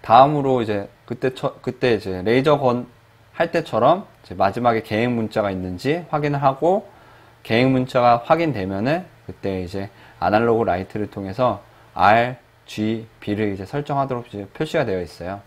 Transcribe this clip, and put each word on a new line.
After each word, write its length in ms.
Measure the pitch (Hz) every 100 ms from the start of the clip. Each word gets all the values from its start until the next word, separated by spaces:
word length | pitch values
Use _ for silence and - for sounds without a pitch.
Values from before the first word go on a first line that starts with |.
| -
다음으로 560 | 113 139 151 135 127
이제 260 | 110 104 101 _
그때 300 | - 120 131
처-, 260 | 127 139 -
그때 340 | - 117 127
이제 280 | 107 98 92
레이저 360 | 92 123 139 143
건 380 | 131 120 120 _ _ _ _ -
할 140 | 170
때처럼 540 | 170 160 110 123 180 214 _
이제 100 | -
마지막에 480 | 92 95 101 120 113
계획 280 | - 107 120
문자가 400 | 117 110 110 101
있는지 560 | 95 92 90 131 165 160
확인을 340 | 151 147 143
하고, 460 | 139 135 160 196 - - - - - _
계획 260 | - 113 131
문자가 540 | 131 127 131 120 120
확인되면은 800 | - 165 165 113 95 98 117 165 180 - -
그때 360 | 95 98 95
이제 280 | 90 98 98 - - -
아날로그 460 | 90 104 117 113
라이트를 460 | 104 87 95 107 101
통해서 500 | - 98 92 127 98 - - -
알지비를 1600 | - 92 113 120 131 _ _ _ - 107 113 113 _ - 104 107
이제 140 | 98 95
설정하도록 600 | 143 147 139 131 123 117
이제 200 | 101 98
표시가 320 | - 156 170 127
되어 160 | 95
있어요. 400 | 85 - 87 98